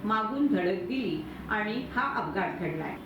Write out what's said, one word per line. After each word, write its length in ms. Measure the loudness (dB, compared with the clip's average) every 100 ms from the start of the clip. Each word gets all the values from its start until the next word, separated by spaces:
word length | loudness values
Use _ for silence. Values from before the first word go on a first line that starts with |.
मागून 420 | 2 2 2 4 4
धडक 360 | 6 4 2
दिली 420 | 0 -2 0 -2 -4 -10 -2
आणि 320 | -2 0 -2 -2
हा 280 | 0 0 0
अपघात 300 | -2 0 -2 -2
घडलाय. 340 | -2 -2 -4 -8